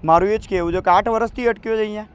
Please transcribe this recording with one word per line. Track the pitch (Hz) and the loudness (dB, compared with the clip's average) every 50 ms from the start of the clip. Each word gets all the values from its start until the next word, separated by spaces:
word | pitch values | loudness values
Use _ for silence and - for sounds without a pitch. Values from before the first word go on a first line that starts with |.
| - | 2
મારું | 160 160 170 180 196 | 4 4 4 4 2
એ | 214 214 | 0 -2
જ | - - | -4 -4
કહેવું | 196 185 170 170 170 | -4 -4 -2 -2 -4
છે | 185 | -2
કે | 180 190 | 0 2
આઠ | 175 185 208 233 | 2 2 2 2
વર્ષથી | 226 220 233 226 - - 254 | -2 -2 -2 -4 -6 -4 -2
અટક્યો | 233 226 214 - 226 220 | -2 -2 -2 -4 -6 -4
છે | 220 | -2
અહીંયા. | 214 214 208 208 214 208 _ | -2 -4 -6 -10 -12 -14 _